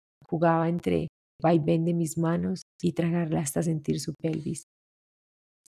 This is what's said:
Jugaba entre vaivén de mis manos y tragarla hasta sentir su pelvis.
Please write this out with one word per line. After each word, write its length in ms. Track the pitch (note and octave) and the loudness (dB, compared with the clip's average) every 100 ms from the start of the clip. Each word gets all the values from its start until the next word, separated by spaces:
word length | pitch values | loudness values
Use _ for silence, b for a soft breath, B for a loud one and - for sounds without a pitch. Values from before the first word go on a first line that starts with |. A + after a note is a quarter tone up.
| _ _ - | _ _ -6
Jugaba 440 | D#3+ E3 E3 E3 | 2 4 4 2
entre 380 | F3 - E3+ D#3 _ _ - | 0 0 0 -2 _ _ -2
vaivén 420 | D#3+ E3+ D3+ E3 | 4 4 4 2
de 100 | E3 | 2
mis 240 | E3+ D#3+ E3 | 0 -2 0
manos 440 | E3 F3 F3+ F#3 - _ | 0 0 -2 -4 -8 _
y 120 | F3 | -4
tragarla 480 | - E3 E3+ E3 D#3+ | 0 0 0 0 -2
hasta 220 | D3+ E3 | -2 -2
sentir 360 | E3 D#3+ D3+ D#3 | -2 -2 -2 -4
su 140 | D3+ | -4
pelvis. 500 | D3 E3 D#3 D3 E3 - _ _ _ _ _ _ _ _ _ | -6 -4 -4 -6 -8 -12 _ _ _ _ _ _ _ _ _